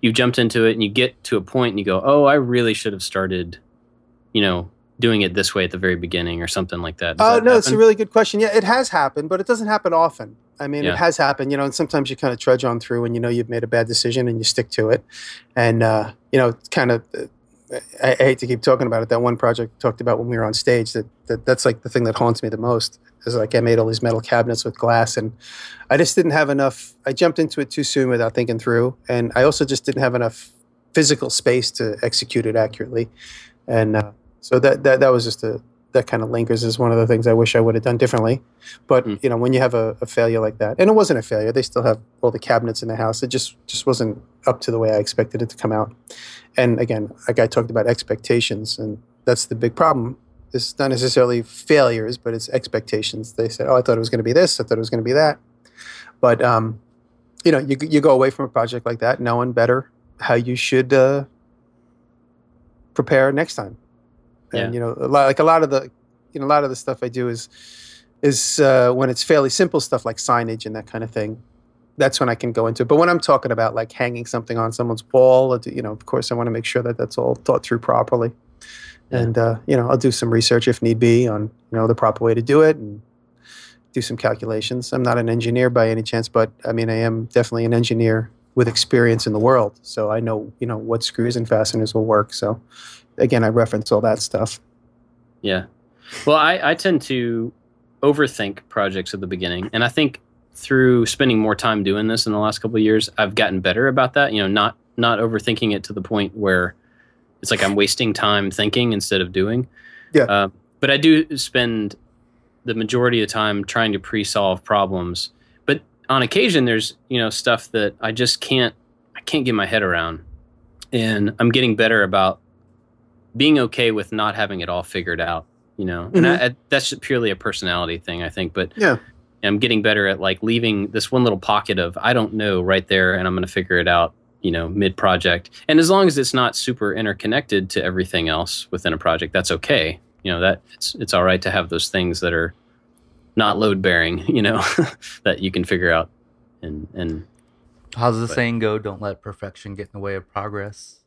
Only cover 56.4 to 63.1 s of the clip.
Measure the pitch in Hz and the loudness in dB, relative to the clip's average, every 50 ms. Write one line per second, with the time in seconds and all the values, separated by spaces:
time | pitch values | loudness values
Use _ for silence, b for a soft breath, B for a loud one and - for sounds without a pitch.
56.4 | 123 123 120 113 113 110 113 110 _ _ _ _ _ _ _ _ _ _ _ _ | 4 2 2 2 0 -2 -6 -10 _ _ _ _ _ _ _ _ _ _ _ _
57.4 | - 170 160 135 131 135 139 131 147 160 156 147 139 156 139 127 131 135 131 - | 2 2 2 2 2 -2 -4 -4 -2 0 0 4 6 6 6 6 4 2 0 -2
58.4 | 139 123 _ 123 113 117 117 120 - 117 117 110 - 117 131 - 123 120 117 120 | -8 -4 _ -2 -2 -2 -4 -6 -6 -6 -6 -2 0 -2 0 0 0 -2 0 0
59.4 | 123 127 120 120 117 120 123 131 135 _ _ _ _ _ _ _ - - 127 120 | -2 -2 0 2 2 4 2 0 0 _ _ _ _ _ _ _ -2 0 0 0
60.4 | 117 123 123 123 - - - 127 127 127 139 135 131 131 139 139 139 - _ _ | 0 -2 -4 -4 -4 0 2 0 2 4 4 4 4 4 2 0 -4 -8 _ _
61.4 | _ _ _ _ _ _ _ _ _ _ _ _ _ _ _ _ _ _ _ _ | _ _ _ _ _ _ _ _ _ _ _ _ _ _ _ _ _ _ _ _
62.4 | _ _ _ _ _ _ _ _ _ _ _ - 135 - | _ _ _ _ _ _ _ _ _ _ _ -4 -2 2